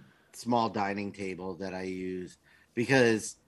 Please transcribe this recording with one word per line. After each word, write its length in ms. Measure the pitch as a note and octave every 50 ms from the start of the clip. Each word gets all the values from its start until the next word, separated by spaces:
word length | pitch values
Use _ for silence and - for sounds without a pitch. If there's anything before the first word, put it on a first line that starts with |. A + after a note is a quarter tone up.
| - - _ _ _ _ -
small 360 | - - A#2 B2 A#2 A2+ G#2+
dining 420 | F#2 G#2+ G2+ G2 G2+ G#2 G2+ G2+ F#2
table 420 | G2+ G2+ F#2+ F#2 E2 F#2 F#2+ F2+
that 180 | D#2+ G2 F#2+ F#2
I 80 | F#2 F#2
use 560 | F#2+ F#2 F#2 F#2 F#2 F#2 F#2 F2+ F2 - _ _ _ _ _ _ _ -
because 640 | A#2 A#2 A2+ C#3 C3+ B2 A2+ A2 G#2+ - - - _ _